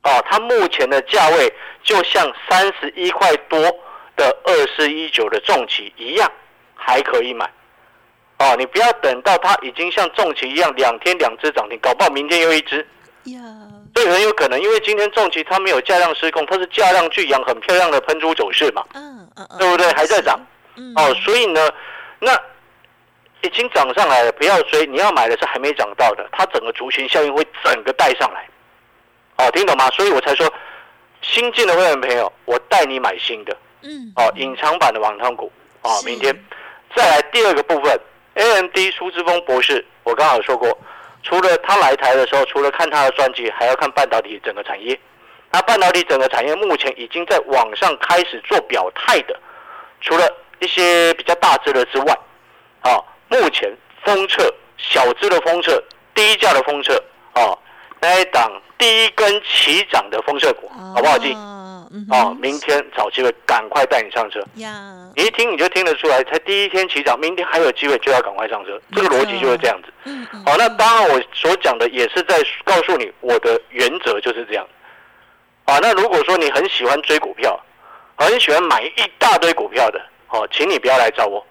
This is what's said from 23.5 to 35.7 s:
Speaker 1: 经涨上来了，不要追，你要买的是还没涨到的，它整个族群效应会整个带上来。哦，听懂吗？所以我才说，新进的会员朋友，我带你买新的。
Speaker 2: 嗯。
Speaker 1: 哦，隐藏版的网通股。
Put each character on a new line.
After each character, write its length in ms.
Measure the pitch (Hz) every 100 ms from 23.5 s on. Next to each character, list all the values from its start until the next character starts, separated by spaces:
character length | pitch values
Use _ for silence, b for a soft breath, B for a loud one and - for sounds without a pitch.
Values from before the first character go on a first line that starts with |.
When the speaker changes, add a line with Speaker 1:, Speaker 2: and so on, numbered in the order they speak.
Speaker 1:
经 180 | 208 240
涨 160 | 185 131
上 140 | 127 180
来 140 | 131
了， 80 | 120
不 120 | -
要 160 | 156 196
追， 220 | - 151 156
你 100 | 135
要 160 | 208
买 160 | 156 113
的 80 | 117
是 60 |
还 160 | 147 131
没 120 | 143
涨 140 | 143 104 101
到 160 | 110
的， 140 | 104 95
它 120 | - 190
整 140 | 120
个 80 | 113
族 180 | - 131
群 180 | 127 135
效 140 | 160
应 100 | 147
会 140 | 143 156 -
整 220 | - 120
个 80 | 110
带 200 | 127 147
上 140 | 127 127
来。 160 | 95 - _ _ _ _ _ _ _ _ -
哦， 120 | 127
听 120 | 160
懂 120 | 190 135
吗？ 120 | 131
所 140 | -
以 60 | 202
我 100 | -
才 120 | 147
说， 160 | 139 160 B B B B B _ _
新 320 | - 233 240
进 120 | 233
的 120 | 208 170
会 60 |
员 180 | 180 143
朋 100 | 127 120
友， 160 | 101 _ -
我 120 | 120 -
带 160 | 202
你 140 | 147 131
买 180 | 117 92
新 260 | - 113
的。 120 | 101 - _ _
Speaker 2:
嗯。 300 | 277 302 233 185
Speaker 1:
哦， 160 | 113
隐 220 | 98 131 131
藏 200 | 151 170
版 160 | 143
的 60 | 110
网 180 | 107 104
通 180 | 123 120
股。 160 | 107 _ _